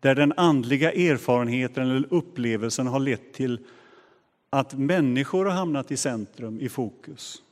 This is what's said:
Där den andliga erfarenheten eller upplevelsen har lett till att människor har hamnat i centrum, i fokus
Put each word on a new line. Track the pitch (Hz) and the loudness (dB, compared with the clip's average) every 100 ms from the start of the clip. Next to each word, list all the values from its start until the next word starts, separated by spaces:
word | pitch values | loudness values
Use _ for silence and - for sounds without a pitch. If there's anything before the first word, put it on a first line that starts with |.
Där | 135 | 4
den | 135 147 151 | 4 4 4
andliga | 175 143 117 135 160 | 4 4 2 2 2
erfarenheten | 185 180 135 - 123 120 123 127 127 131 | 2 2 2 2 2 2 -2 -2 -2 0
eller | 131 143 | 0 0
upplevelsen | 175 - - 120 113 113 - 127 | 0 -2 -4 -2 -2 -2 -4 -2
har | 135 | 0
lett | 135 113 - | 0 -2 -6
till | - 131 120 - - - - _ _ _ _ _ | -6 -4 -4 -10 -20 -20 -20 _ _ _ _ _
att | 139 135 | -4 -2
människor | 135 139 180 143 123 139 185 | -2 0 2 2 2 0 0
har | 190 | 0
hamnat | 180 180 143 131 | 0 -2 -4 -4
i | 135 | -4
centrum, | 147 117 101 - 117 110 | -4 -4 -8 -12 -12 -8
i | 127 | -8
fokus | - 117 - - 151 - - _ | -6 -6 -8 -20 -16 -16 -18 _